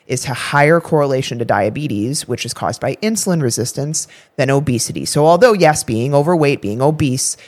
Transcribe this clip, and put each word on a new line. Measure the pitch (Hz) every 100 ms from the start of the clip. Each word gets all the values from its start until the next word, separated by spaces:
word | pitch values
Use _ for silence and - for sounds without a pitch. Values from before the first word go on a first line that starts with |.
| -
is | 123 -
a |
higher | 120 - 143 147 170
correlation | - 160 143 131 - 117
to | 117
diabetes, | 101 104 117 147 101 113 143 -
which | 120 131
is | -
caused | 87 -
by | 120 -
insulin | 214 226 190 170
resistance, | 127 110 117 - 147 156 - - _ -
than | 135
obesity. | 139 147 117 - - 69
So | 143 156
although, | 175 240
yes, | 214 160 151
being | - 113 131 143
overweight, | 147 175 143 139
being | 101 110
obese | 139 156 135 127 - -